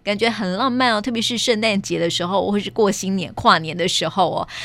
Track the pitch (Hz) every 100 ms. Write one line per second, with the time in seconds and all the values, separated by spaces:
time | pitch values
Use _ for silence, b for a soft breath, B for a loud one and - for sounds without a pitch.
0 | - 208 226 214 190 190 262 247 254 214
1 | 214 233 220 233 - 220 226 196 - 165
2 | 170 160 175 196 180 202 196 - 202 202
3 | 190 196 151 - 233 180 160 165 180 -
4 | 160 202 170 - - B